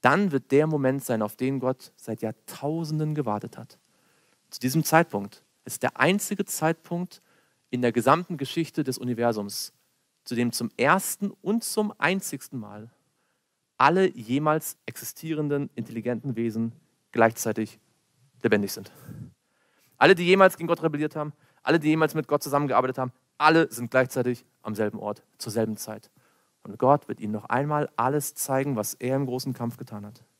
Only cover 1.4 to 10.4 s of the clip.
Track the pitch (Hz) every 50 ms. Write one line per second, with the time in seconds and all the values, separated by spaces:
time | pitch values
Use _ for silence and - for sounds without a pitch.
1.4 | 127 131 139 131 127 131 131 _ - - _ _ - - 113 - - 110 110 _
2.4 | _ - - - - 147 156 165 170 151 156 156 156 156 151 151 135 113 104 104
3.4 | - 113 - - 117 _ - _ _ _ _ _ _ _ _ _ _ _ _ _
4.4 | _ _ - - - 127 131 165 151 - 160 160 160 - - 101 98 101 - -
5.4 | _ _ _ _ _ 113 - - 123 123 _ - 127 160 190 208 - - 208 190
6.4 | 196 - - - 160 160 165 _ _ - 170 175 180 - - - _ _ _ _
7.4 | _ _ _ _ _ _ - 123 123 120 - 123 110 131 147 170 180 _ 180 143
8.4 | 139 - - 165 165 - _ - 143 131 127 - 123 123 120 110 120 120 110 107
9.4 | 101 101 101 - - - _ _ _ _ _ _ _ _ _ _ _ - 123 113